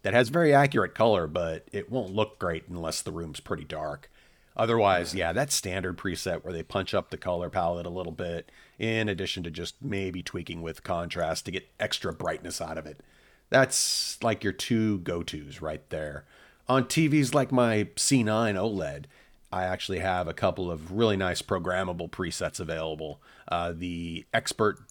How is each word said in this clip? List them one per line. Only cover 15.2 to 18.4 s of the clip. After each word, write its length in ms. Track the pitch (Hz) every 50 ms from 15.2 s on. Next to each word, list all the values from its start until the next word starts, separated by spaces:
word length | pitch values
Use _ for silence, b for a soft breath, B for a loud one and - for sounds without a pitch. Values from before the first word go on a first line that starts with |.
| 85 - - 76 73 71 - 85
right 220 | 80 78 78 76 - -
there. 340 | - 78 78 73 71 - - b b b b b b b b b
On 180 | 127 135 120 -
T 200 | - 156 165 151
Vs 260 | 147 151 139 120 147
like 180 | 147 131 -
my 380 | 135 123 120 113 110 107 101 - - -
C 260 | - - 139 131 110
nine 320 | 107 110 110